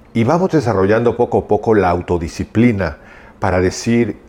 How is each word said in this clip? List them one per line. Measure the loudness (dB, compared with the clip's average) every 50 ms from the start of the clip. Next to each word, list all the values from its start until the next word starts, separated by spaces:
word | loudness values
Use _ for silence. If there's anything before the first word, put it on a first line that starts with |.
| -16 -6 -2
y | -2 0
vamos | 0 0 0 0 0
desarrollando | 0 0 0 0 0 2 2 2 2 2 2 0 0 0
poco | 0 0 0 -2
a | 0
poco | 0 -2 0 2 2 2
la | 2 2 2
autodisciplina | 0 -2 -2 -2 -4 -4 -4 -6 -8 -8 -8 -4 0 2 2 2 2 0 -4 -6 -8 -10 -16 -20 -20 -20 -20 -20 -10 -6
para | -2 -2 0 0
decir, | 0 -2 -2 -4 -2 0 0 2 0 0 -4 -10 -16